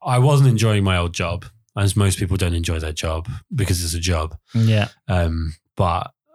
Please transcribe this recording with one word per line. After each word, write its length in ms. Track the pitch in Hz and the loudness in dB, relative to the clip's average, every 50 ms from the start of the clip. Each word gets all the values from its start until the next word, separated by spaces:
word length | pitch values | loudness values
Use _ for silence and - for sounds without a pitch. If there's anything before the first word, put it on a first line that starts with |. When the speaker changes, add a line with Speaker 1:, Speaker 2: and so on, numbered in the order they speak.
Speaker 1:
I 160 | - 147 127 127 | -4 0 2 4
wasn't 300 | 127 151 143 135 139 127 | 4 6 6 6 6 6
enjoying 340 | 110 101 113 110 104 101 98 | 4 4 2 2 2 2 2
my 120 | 95 92 | 2 2
old 180 | 90 87 85 87 | 0 0 -2 -4
job, 300 | - 87 85 104 - - - _ _ _ _ - | -4 -4 -4 -6 -8 -10 -14 _ _ _ _ -4
as 200 | 104 98 98 - | -2 0 0 2
most 220 | 101 101 95 - - | 2 2 2 0 0
people 180 | 101 87 95 | -2 -2 -2
don't 180 | 92 95 85 85 | 0 0 0 -2
enjoy 240 | 85 82 87 82 80 | -2 -2 -4 -4 -4
their 140 | 78 78 | -4 -8
job 360 | 76 - - 82 80 80 90 113 - - - - 196 | -8 -6 -6 -6 -6 -6 -8 -8 -12 -12 -12 -8 -4
because 280 | 123 95 - 90 85 85 | -2 0 0 0 -2 -2
it's 100 | 80 85 | -4 -6
a 60 | 82 | -4
job. 360 | 82 92 87 78 78 80 - - _ _ - | -2 -2 -2 -2 -2 -6 -10 -14 _ _ -2
Speaker 2:
Yeah. 340 | 113 110 110 107 104 101 - - _ _ - | 0 2 4 2 2 0 -2 -6 _ _ -2
Speaker 1:
Um, 460 | 92 87 85 82 80 82 80 80 80 _ _ _ _ | 0 0 0 0 -2 -4 -6 -6 -8 _ _ _ _
but 360 | - 95 87 82 92 - - _ _ _ _ | -2 0 0 0 -2 -6 -8 _ _ _ _